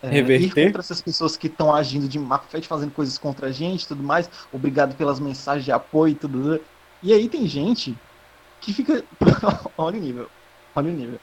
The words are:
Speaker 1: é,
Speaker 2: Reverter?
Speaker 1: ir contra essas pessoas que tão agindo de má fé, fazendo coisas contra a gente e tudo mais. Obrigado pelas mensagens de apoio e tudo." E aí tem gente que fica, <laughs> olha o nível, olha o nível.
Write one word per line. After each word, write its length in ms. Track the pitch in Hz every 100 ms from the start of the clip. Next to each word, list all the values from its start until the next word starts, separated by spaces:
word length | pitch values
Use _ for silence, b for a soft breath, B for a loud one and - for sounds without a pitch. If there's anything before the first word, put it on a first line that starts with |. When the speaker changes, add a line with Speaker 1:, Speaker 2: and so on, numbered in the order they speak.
Speaker 1:
é, 60 | 131
Speaker 2:
Reverter? 520 | 143 127 131 185 147
Speaker 1:
ir 40 | 170
contra 140 | 202
essas 200 | 180 170
pessoas 340 | - 156 160 -
que 120 | 160
tão 260 | - 156
agindo 320 | 151 139 135 139
de 120 | 143
má 200 | 135 135
fé, 220 | - 156
fazendo 300 | 160 156 147
coisas 240 | 143 139 -
contra 300 | 196 147 135
a 40 |
gente 340 | 131 165 185
e 40 | -
tudo 140 | 143
mais. 260 | 139 160 170 B B
Obrigado 420 | 131 143 135 139
pelas 240 | 135 147 135
mensagens 460 | 143 131 - 143
de 80 | 135
apoio 400 | 117 - 156 160
e 20 |
tudo." 460 | 147 147 131 139 156 - _ _ _
E 100 | 180
aí 120 | 214 233
tem 180 | 320 202
gente 480 | 139 165 240 - 117 - - _ _ _ _
que 120 | -
fica, 280 | 202 269 302 - -
<laughs> 540 | - - 208 196 - -
olha 180 | 160 214
o 20 |
nível, 280 | 156 123 117 _ _ _ _ -
olha 140 | 147
o 20 |
nível. 240 | 170 120 120